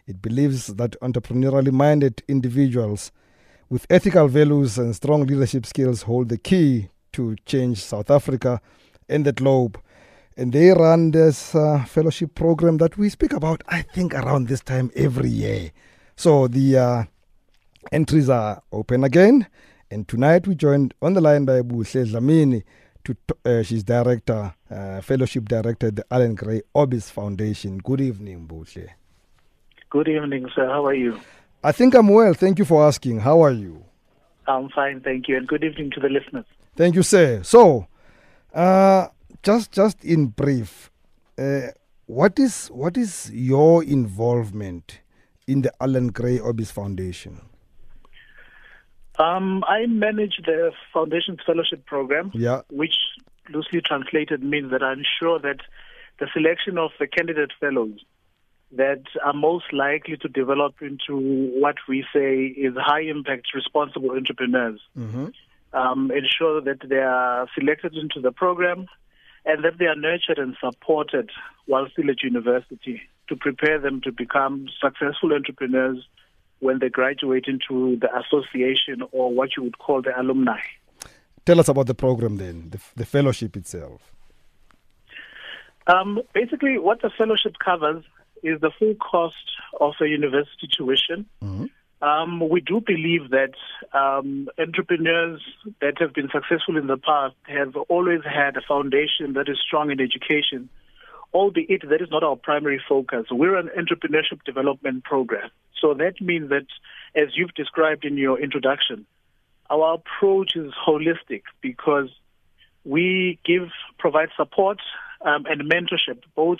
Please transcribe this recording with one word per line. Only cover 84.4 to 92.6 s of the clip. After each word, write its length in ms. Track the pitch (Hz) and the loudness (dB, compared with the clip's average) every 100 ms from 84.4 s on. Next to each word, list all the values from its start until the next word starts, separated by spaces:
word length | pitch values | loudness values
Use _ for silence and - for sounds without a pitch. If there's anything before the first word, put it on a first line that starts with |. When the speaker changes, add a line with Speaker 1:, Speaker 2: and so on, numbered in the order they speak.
| _ _ _ _ _ _ _ - - - - - - _ - | _ _ _ _ _ _ _ -20 -20 -20 -20 -20 -20 _ 2
Speaker 2:
Um, 340 | 185 196 208 - | 2 2 -4 -4
basically, 420 | 196 240 311 277 247 | -4 -2 -2 -2 0
what 240 | 180 233 | 0 -2
the 100 | 220 | -2
fellowship 440 | - 220 208 214 - | -2 0 0 -2 -4
covers 380 | 196 175 151 160 - _ _ _ | -4 -2 -2 -4 -10 _ _ _
is 180 | 160 151 | -6 -2
the 120 | 156 - | -2 0
full 200 | 214 214 | -2 -2
cost 400 | - 180 165 - - - - - | -2 -2 -2 -6 -14 -14 -12 -2
of 140 | 147 - | -2 0
a 80 | 151 | -2
university 580 | 151 147 139 143 - 151 | 0 0 -2 -2 -8 -8
tuition. 600 | - 131 139 - 190 208 - | -4 -2 -2 -2 -6 -12 -14
Speaker 1:
Mm-hmm. 220 | 101 95 214 _ _ - | -12 -10 -10 _ _ -6
Speaker 2:
Um, 460 | 147 151 165 170 160 | -2 0 -2 -4 0
we 120 | 135 | 0